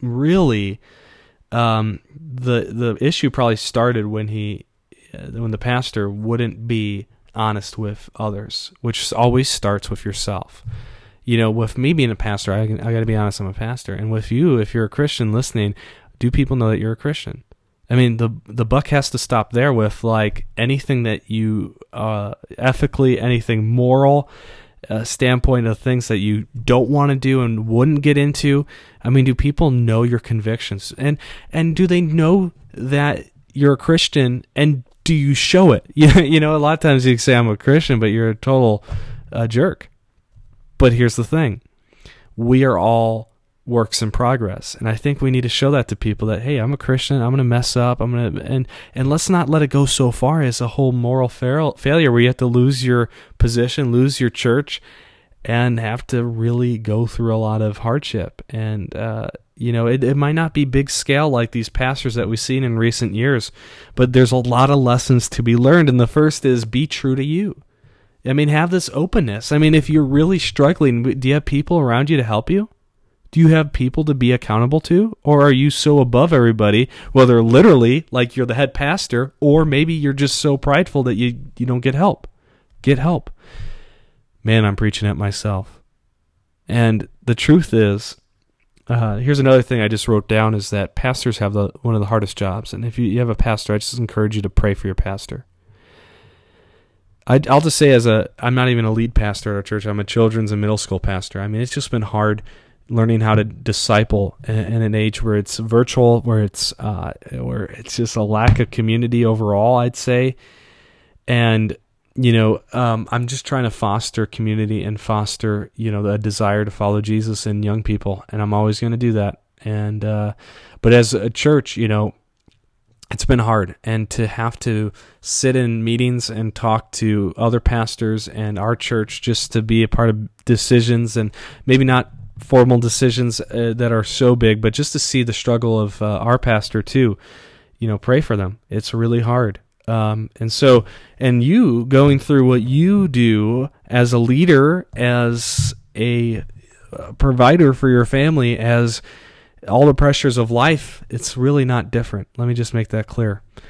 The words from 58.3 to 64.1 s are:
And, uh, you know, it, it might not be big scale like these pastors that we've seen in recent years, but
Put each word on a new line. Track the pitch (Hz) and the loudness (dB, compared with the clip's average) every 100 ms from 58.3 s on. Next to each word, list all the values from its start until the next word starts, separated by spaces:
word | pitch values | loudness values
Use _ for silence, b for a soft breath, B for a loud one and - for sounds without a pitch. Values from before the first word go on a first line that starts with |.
| - - | -12 -12
And, | 110 110 107 - | -8 -6 -8 -8
uh, | - 113 110 110 - _ | -8 -8 -8 -10 -14 _
you | - 120 | -8 -4
know, | 117 117 | 0 0
it, | 131 | 0
it | 127 143 | 0 0
might | 143 | 0
not | 165 160 | 0 -2
be | - | -2
big | 139 131 139 | 0 0 -2
scale | - - 139 156 | -4 -2 0 0
like | 123 120 | 0 -2
these | 117 110 | -4 -6
pastors | - 127 135 131 117 | -4 -4 -4 -4 -4
that | 98 | -4
we've | 113 | -4
seen | - 131 | -2 -2
in | 131 113 | -2 0
recent | 117 - 113 | 0 0 -4
years, | 101 131 131 - B B B B | -2 0 -2 -4 B B B B
but | - 127 | 0 2